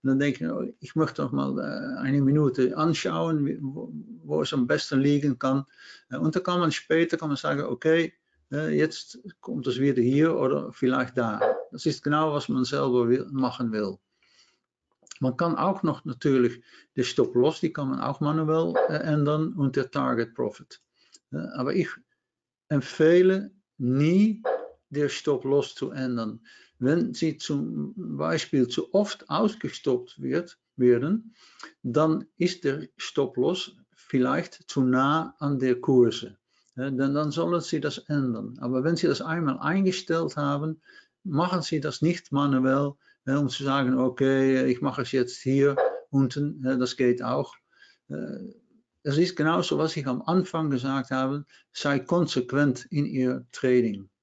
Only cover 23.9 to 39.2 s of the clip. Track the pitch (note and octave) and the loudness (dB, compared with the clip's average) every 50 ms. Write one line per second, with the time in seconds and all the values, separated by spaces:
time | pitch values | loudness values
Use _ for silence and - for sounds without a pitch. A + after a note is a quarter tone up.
23.9 | B2+ C3+ D3 D#3+ F3 F#3+ G#3 A3 G#3 - - - - - - - - _ _ _ | 2 2 2 4 6 6 4 4 2 -2 -2 -4 -4 -4 -6 -12 -18 _ _ _
24.9 | C#3 D3 D3 C#3 - - - D#3 C#3+ B2+ B2+ C3+ C#3 C#3+ C3+ - - - C3+ B2+ | -4 -2 -2 -2 -2 -2 -2 0 -2 0 0 2 2 2 2 0 -6 -8 -8 -8
25.9 | - C3+ C3 B2+ B2 A#2 A2+ G#2+ A2 A2+ _ - - - - _ _ _ B2 C3 | -6 -6 -4 -4 -2 -2 -4 -6 -8 -10 _ -20 -20 -20 -20 _ _ _ 0 2
26.9 | D#3 E3+ - - - - E3 D#3+ D3+ D#3 - - D3+ C#3+ D#3 - - D3+ D3 D3 | 2 2 0 -2 -2 -2 -2 -2 -2 -4 -6 -4 -4 -2 -2 -4 -6 -6 -6 -8
27.9 | - G3 F3 D3+ D3 C#3+ D3+ E3 E3 D#3 - - - C#3 B2 A#2+ - - - - | -8 -10 -10 -8 -6 -4 -2 -2 -2 -2 -2 0 2 2 2 2 0 -6 -6 0
28.9 | - G3 G#3 G3+ - - - - D3 E3 A3 G#3+ A3 - - B2 - - - C#3+ | 0 0 0 0 -4 -12 -8 -4 -2 0 0 0 0 -2 -8 -10 -10 -4 -2 -2
29.9 | B2+ B2 B2 - - - C3+ C3 C3 E3 F3 - - _ _ _ _ - B2 B2 | -2 -2 -2 -8 -14 -10 -6 -4 -2 -4 -4 -6 -16 _ _ _ _ 2 4 6
30.9 | A#2+ A#2 C3 D#3+ G3+ A3+ - - _ _ - - - - - - _ _ - B2 | 6 4 2 0 -2 -2 -4 -10 _ _ -20 -20 -20 -20 -20 -20 _ _ -8 -2
31.9 | A#2 D3 D#3 D#3 D#3 - - _ _ _ F3 F3 - - - C#3+ C3+ D#3 - - | 0 2 2 2 2 0 -4 _ _ _ -2 -2 -2 -2 -2 -2 -2 -2 -8 -14
32.9 | _ - - - - - C#3 B2+ - B2+ B2+ D3+ F#3 F#3 - - - _ _ _ | _ -12 -12 -4 -2 -2 -2 -2 0 0 0 0 0 -2 -6 -10 -14 _ _ _
33.9 | _ _ _ _ - C3 B2+ C3 C3+ D#3 E3+ - - - - - - C#3+ C3 B2+ | _ _ _ _ 0 0 2 2 0 -2 -4 -6 -14 -20 -18 -6 -2 0 2 4
34.9 | B2+ C3 C3+ C#3 D3+ D#3+ D#3+ - - _ D3+ C#3+ C#3+ B2+ C3 B2+ B2 B2 - - | 4 4 4 4 2 2 0 -4 -8 _ -4 -2 -2 0 2 2 0 0 2 4
35.9 | C3+ B2 A#2+ A2+ A2 - - - - _ _ _ _ _ _ _ _ B2 C3 C#3 | 6 8 8 6 4 -2 -10 -12 -14 _ _ _ _ _ _ _ _ -8 -6 -4
36.9 | C3+ B2+ C#3 C#3 C#3 D3 D3+ D3+ C3+ E3 E3 E3+ F3 E3+ - - - D3+ C3+ D3 | -2 0 0 0 0 0 -2 -2 -2 -2 -2 0 0 -2 -2 -2 -4 -2 -2 -4
37.9 | - - - - D3 C#3+ C3+ B2+ A2+ A2 G#2 G#2+ - - - B2 C3 B2+ C3 D#3+ | -6 -6 -6 -2 -2 0 0 0 -2 -4 -6 -10 -10 -8 -6 -2 -2 0 0 0
38.9 | E3+ E3 - D#3 C#3 - | 0 2 2 0 0 0